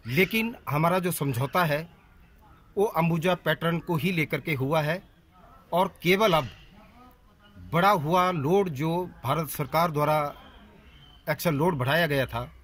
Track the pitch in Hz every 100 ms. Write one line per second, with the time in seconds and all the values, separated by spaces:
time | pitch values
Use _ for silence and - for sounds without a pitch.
0 | 113 135 190 220 226 247 - 143 165 185
1 | 180 160 139 117 135 180 170 147 165 -
2 | - - - - - - - - 214 160
3 | 170 170 170 180 160 160 165 170 - 165
4 | 165 175 147 147 147 139 131 160 147 180
5 | - _ _ - - - - 170 190 -
6 | 165 190 214 160 123 - - - - -
7 | - - - _ - - 90 165 190 202
8 | 147 180 180 175 135 196 185 131 160 170
9 | 175 - 123 151 156 - 143 160 170 147
10 | 147 151 143 - - - - - - -
11 | - - - 151 175 139 175 151 123 160
12 | 165 139 123 117 123 -